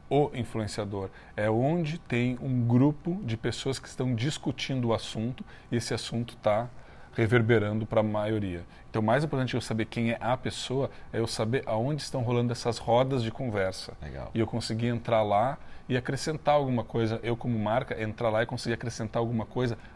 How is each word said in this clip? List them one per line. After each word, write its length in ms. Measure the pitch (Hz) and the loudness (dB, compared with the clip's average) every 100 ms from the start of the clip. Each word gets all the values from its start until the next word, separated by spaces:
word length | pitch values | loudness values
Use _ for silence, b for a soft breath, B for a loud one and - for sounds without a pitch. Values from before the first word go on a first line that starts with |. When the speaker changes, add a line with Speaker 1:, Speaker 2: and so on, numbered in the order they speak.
| - | 2
Speaker 1:
o 220 | 139 147 | 4 4
influenciador, 760 | 135 110 113 104 - 101 101 95 B B - | 0 -4 -2 -4 -4 -4 -4 -6 B B -2
é 120 | 107 | 2
onde 520 | 110 131 175 156 165 | 2 2 2 0 -4
tem 400 | - 120 123 123 | -2 0 2 0
um 240 | 139 127 117 | -2 0 4
grupo 560 | 123 139 147 175 185 | 6 6 4 -2 -4
de 140 | 139 110 | -2 -2
pessoas 400 | 127 - 135 131 | -2 -4 -4 -4
que 100 | - | -8
estão 280 | - 127 120 | -4 -2 0
discutindo 720 | 135 - - 127 - 135 120 | 0 -2 -4 -4 -2 0 2
o 60 | 110 | 0
assunto 500 | - - 113 127 - B B | 0 -4 -4 -4 -12 B B
e 60 | 120 | -2
esse 160 | 120 | 0
assunto 420 | 117 - 113 120 - | -4 -2 -4 -4 -2
tá 300 | 107 104 123 - B B B | 2 2 0 -8 B B B
reverberando 720 | - 113 120 110 113 104 107 110 | 0 4 4 6 6 4 0 2
pra 160 | 110 | 2
maioria. 640 | 107 107 104 110 98 87 87 B B | 2 0 0 -2 -2 -6 -10 B B
Então, 100 | 113 | 0
mais 220 | 110 127 | 4 4
importante 280 | 156 139 123 | 2 0 0
que 60 | 123 | -2
eu 40 | |
saber 240 | - 110 107 | -2 -2 -2
quem 260 | - 117 | 0 0
é 60 | 113 | 0
a 160 | 101 127 | 0 -2
pessoa, 540 | 110 - - 131 131 B B | -2 -6 -4 -2 -2 B B
é 60 | 113 | -2
eu 80 | 113 | -2
saber 340 | - 110 131 - | -2 0 0 0
aonde 340 | 110 127 151 | -2 0 -2
estão 200 | - 139 | -4 -4
rolando 300 | 120 120 120 | 0 2 2
essas 280 | 120 123 110 | 0 -2 -2
rodas 420 | - 117 131 135 | 2 4 4 2
de 100 | 113 | -2
conversa. 640 | - 131 104 95 - - 82 | -2 -2 0 0 -2 -10 -12
Speaker 2:
Legal. 300 | 73 - - | -12 -10 -6
Speaker 1:
E 60 | 113 | -2
eu 80 | 110 | 0
conseguir 400 | 117 - 113 117 | -2 -4 -2 0
entrar 340 | 120 - 110 | -2 2 2
lá 360 | 107 101 123 151 B B B | 4 4 2 0 B B B
e 80 | 123 | -2
acrescentar 600 | 120 135 - 156 - 147 | 0 -4 -2 -2 4 4
alguma 280 | 139 123 | 4 0
coisa, 360 | 101 117 113 110 | 0 0 2 0
eu 160 | 113 120 | -2 -2
como 200 | 120 113 | 0 0
marca, 420 | 104 117 - 113 | 2 0 0 -4
entrar 280 | 110 107 120 | -4 0 2
lá 120 | 107 | 2
e 40 | 117 | 0
conseguir 260 | 120 117 | -2 -2
acrescentar 460 | 113 120 - 110 120 | -2 -4 -6 -4 -2
alguma 260 | 117 117 104 | 0 -2 -2
coisa 320 | 123 123 110 B | -2 -2 -2 B